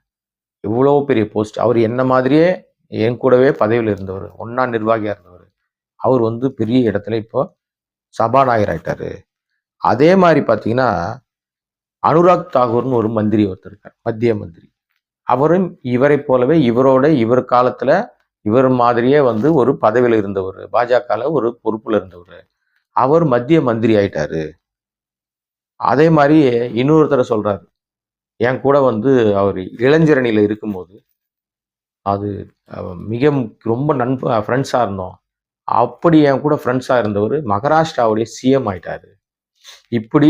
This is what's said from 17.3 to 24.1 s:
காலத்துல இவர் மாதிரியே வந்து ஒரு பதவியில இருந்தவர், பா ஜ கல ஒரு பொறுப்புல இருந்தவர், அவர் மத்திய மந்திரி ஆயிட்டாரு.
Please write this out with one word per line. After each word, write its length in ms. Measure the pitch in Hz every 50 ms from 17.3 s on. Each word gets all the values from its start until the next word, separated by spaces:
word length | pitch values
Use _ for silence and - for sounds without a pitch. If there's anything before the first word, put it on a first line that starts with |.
| 123 127 127
காலத்துல 460 | - 127 123 127 123 120 - 120 127 156 190 240 - _ _ _ _ _ _ _
இவர் 220 | 107 107 131 131 131
மாதிரியே 500 | 131 123 120 120 123 113 120 127 139 151
வந்து 260 | 139 123 110 107 113 151 170
ஒரு 180 | 143 117 120 143 -
பதவியில 360 | - 110 110 123 123 120 113
இருந்தவர், 440 | 110 98 101 98 98 92 95 92 95 98 98
பா 120 | 98 110 123
ஜ 160 | 117 123 117 -
கல 220 | - 107 110 117 151
ஒரு 160 | 165 135 110 120 117
பொறுப்புல 380 | - _ 110 107 110 - 120 110
இருந்தவர், 440 | 104 92 95 90 87 87 _ 85 90 _ _ _ _ _ _ _ _ _ _ _
அவர் 280 | 104 120 131 151 170 170
மத்திய 320 | 147 120 123 123 131 165 160
மந்திரி 320 | 139 123 113 113 110 113 110
ஆயிட்டாரு. 460 | 104 101 95